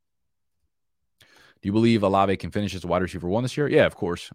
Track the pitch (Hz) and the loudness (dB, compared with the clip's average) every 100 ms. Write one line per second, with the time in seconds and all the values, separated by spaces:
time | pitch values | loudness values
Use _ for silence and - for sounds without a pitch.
0 | _ _ _ _ _ _ _ _ _ _ | _ _ _ _ _ _ _ _ _ _
1 | _ _ _ _ _ _ 95 107 117 113 | _ _ _ _ _ _ -2 2 4 4
2 | 98 98 98 95 87 104 104 92 87 87 | 4 4 2 0 -4 -6 -6 -6 -2 -2
3 | 90 90 87 107 127 - 143 151 87 - | -2 -4 -4 -4 -4 -4 0 2 2 0
4 | 92 87 - | -6 -6 -10